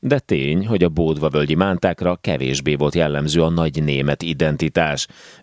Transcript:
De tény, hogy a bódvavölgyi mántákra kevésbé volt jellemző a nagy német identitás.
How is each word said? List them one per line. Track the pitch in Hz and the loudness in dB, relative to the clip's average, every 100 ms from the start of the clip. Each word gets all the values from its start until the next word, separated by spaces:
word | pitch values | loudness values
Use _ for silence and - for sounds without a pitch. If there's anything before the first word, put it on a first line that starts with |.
De | - 139 | -2 0
tény, | - 82 69 82 104 | 0 -2 0 0 0
hogy | 104 | 2
a | 87 | 2
bódvavölgyi | 78 80 76 78 76 73 | 2 0 0 0 0 0
mántákra | 78 98 90 95 85 90 90 | 2 0 0 0 0 -2 -2
kevésbé | - 76 65 69 69 | -2 -2 -2 -2 -2
volt | 73 73 | 0 0
jellemző | 82 78 71 76 80 | 0 0 0 0 2
a | 82 | 2
nagy | 85 80 76 | 2 0 0
német | 76 69 69 71 | 0 0 0 -2
identitás. | 85 76 80 76 80 85 80 73 - - - - | -4 -2 0 0 -2 0 0 -2 -6 -12 -20 -10